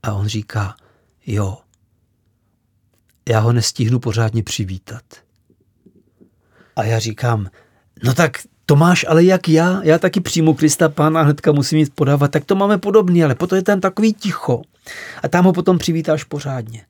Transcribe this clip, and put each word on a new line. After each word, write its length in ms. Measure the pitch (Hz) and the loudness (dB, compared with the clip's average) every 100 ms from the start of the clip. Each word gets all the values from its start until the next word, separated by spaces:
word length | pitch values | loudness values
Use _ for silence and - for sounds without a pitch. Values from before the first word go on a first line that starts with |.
A 100 | 117 | -4
on 140 | 101 104 | -4 -4
říká: 480 | 110 107 110 101 - _ _ _ _ - | -6 -8 -8 -8 -10 _ _ _ _ -6
"Jo, 320 | 104 98 - _ _ _ _ _ _ _ _ _ _ _ _ _ _ _ _ - | -4 -4 -8 _ _ _ _ _ _ _ _ _ _ _ _ _ _ _ _ -2
já 120 | 113 | 0
ho 120 | 113 | 2
nestihnu 460 | 120 113 - 113 123 | 2 -2 -2 -2 0
pořádně 440 | 120 107 110 113 | -2 -2 -2 -2
přivítat." 600 | 104 - 95 95 - 113 _ - _ _ _ _ _ _ _ _ _ _ _ _ _ _ _ - | -6 -8 -8 -10 -12 -18 _ -20 _ _ _ _ _ _ _ _ _ _ _ _ _ _ _ -6
A 80 | |
já 140 | 107 113 | -2 -2
říkám: 500 | 110 107 123 104 95 _ _ _ _ - | -4 -4 -2 -2 -4 _ _ _ _ -4
"No 100 | 123 | -2
tak 240 | 123 160 - - _ - | 0 -2 -4 -18 _ 0
to 100 | 143 | 4
máš 280 | 165 175 - | 4 2 2
ale 160 | 160 | 4
jak 240 | 180 185 170 | 4 4 2
já, 320 | 160 175 196 | 2 2 0
já 160 | 160 160 | 2 2
taky 220 | 185 190 | 2 -2
přijmu 340 | 180 170 160 | -4 0 2
Krista 340 | 156 156 - 160 | 2 0 2 0
Pána 320 | 147 151 160 | 2 0 2
a 20 | |
hnedka 300 | 147 147 - | 2 2 2
musím 260 | 147 131 156 | 0 2 0
jít 160 | 147 | 0
podávat, 360 | - 135 143 143 | 0 0 2 2
tak 140 | 151 | -2
to 100 | - | -2
máme 240 | 196 202 208 | 0 2 0
podobný, 460 | 202 214 180 175 | 2 2 4 2
ale 100 | 156 | 2
potom 220 | 120 175 190 | 0 0 0
je 60 | |
tam 180 | 185 202 | 0 0
takový 320 | 190 190 220 | -2 0 -2
ticho 500 | 214 202 151 - 120 - _ - - - - | 0 -6 -6 -4 -4 -6 _ -20 -18 -18 -10
a 60 | 143 | -2
tam 160 | 175 | 2
ho 80 | 185 | 2
potom 260 | 175 180 180 | 2 0 0
přivítáš 460 | - 165 160 156 | 0 -4 -2 -2
pořádně." 600 | - 147 143 131 110 113 _ | -4 -10 -8 -10 -10 -16 _